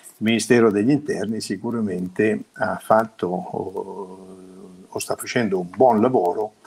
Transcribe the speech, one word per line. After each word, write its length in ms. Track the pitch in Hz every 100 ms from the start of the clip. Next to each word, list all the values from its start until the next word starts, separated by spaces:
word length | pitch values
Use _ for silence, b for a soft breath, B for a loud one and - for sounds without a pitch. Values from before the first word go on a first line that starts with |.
| B -
Ministero 520 | 110 113 - 120 113
degli 220 | 101 120
Interni 480 | 147 147 87 104 110
sicuramente 1040 | - 95 117 117 104 90 90 - 107 107 - -
ha 200 | 101 95
fatto 520 | - 110 110 - 90
o, 1000 | 90 - - 95 98 95 95 92 95 95 92 92 92 98 90 -
o 140 | 104
sta 160 | - -
facendo 460 | - 127 107 95
un 80 | 90
buon 320 | 107 127 110
lavoro 540 | 123 123 90 107 107 -